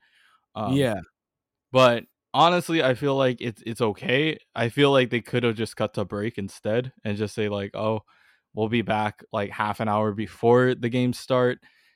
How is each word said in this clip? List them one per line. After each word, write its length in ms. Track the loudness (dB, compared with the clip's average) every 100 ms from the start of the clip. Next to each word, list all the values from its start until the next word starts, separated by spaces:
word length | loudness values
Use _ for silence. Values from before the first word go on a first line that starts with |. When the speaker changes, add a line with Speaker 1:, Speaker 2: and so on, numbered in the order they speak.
| _ _ _ _ _ -8
Speaker 1:
Um, 320 | -2 0 0
Speaker 2:
Yeah. 140 | -2 -10 _ _ _ _ _ 0
Speaker 1:
but 340 | 6 6 4 -4 _ _
honestly, 500 | 4 4 4 0 0
I 100 | 2 0
feel 200 | 0 2
like 220 | 0 0
it's, 200 | -6 -8 -10
it's 160 | -2
okay. 560 | -2 -2 -2 0 0 -4 _ -4
I 140 | -2
feel 220 | 2 4
like 180 | 4 2
they 120 | -2
could 220 | -2 -2
have 120 | 0 -2
just 200 | -6 -4
cut 180 | -4 -4
to 100 | -6
break 320 | -6 -6 -6
instead 560 | -10 -8 -4 -2 -4 _
and 140 | -8 -4
just 180 | -4 -4
say, 140 | -4
like, 220 | -4 -6 -4
"Oh, 260 | -4 -4 _ _ _ _ _
we'll 160 | -4 -2
be 120 | 0
back, 420 | 0 -2 -2 -6 -10
like, 180 | -6 -6
half 280 | -4 -4 -2
an 80 | -2
hour 260 | 0 -2
before 640 | -4 -10 0 4 4 4 0
the 140 | -4
games 300 | -2 -2 -4
start." 400 | -2 0 0 -2 _ _ _